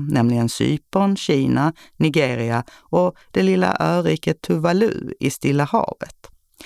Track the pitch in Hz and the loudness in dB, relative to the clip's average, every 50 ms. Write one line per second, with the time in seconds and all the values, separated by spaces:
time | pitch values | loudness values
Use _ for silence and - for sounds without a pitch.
0 | 143 147 151 135 117 120 120 120 117 117 - - 120 127 147 151 - _ - 196 | -4 -2 0 2 2 2 2 2 0 -2 -2 0 0 0 0 -2 -4 _ -2 0
1 | 196 196 196 190 - - 151 139 135 131 123 123 139 156 165 - - - _ _ | 2 2 0 -2 0 0 0 2 2 2 2 2 0 0 -2 -4 -16 -20 _ _
2 | 160 160 143 165 147 127 123 117 117 117 117 117 123 - - - _ _ - 175 | 0 2 2 2 0 0 0 -2 -2 -2 -2 -2 -4 -6 -14 -20 _ _ 0 2
3 | 180 180 - - - _ - 190 190 190 185 185 185 180 - - 160 160 170 175 | 2 2 0 -4 -18 _ 0 0 2 2 2 2 2 0 0 0 0 0 0 0
4 | 170 165 156 160 - - 160 - - - 175 165 156 170 175 190 220 220 - - | 0 0 -2 0 -2 -4 -4 -4 -2 -4 -2 0 0 0 2 2 2 0 0 -4
5 | - - - - - 139 - - - 135 139 143 147 143 - - - - - - | -8 -10 -10 -4 -4 -4 -4 -2 -2 0 0 0 0 0 0 -2 -2 -2 -6 -10
6 | - - - _ - - - _ _ _ _ _ - | -12 -16 -16 _ -20 -20 -20 _ _ _ _ _ -20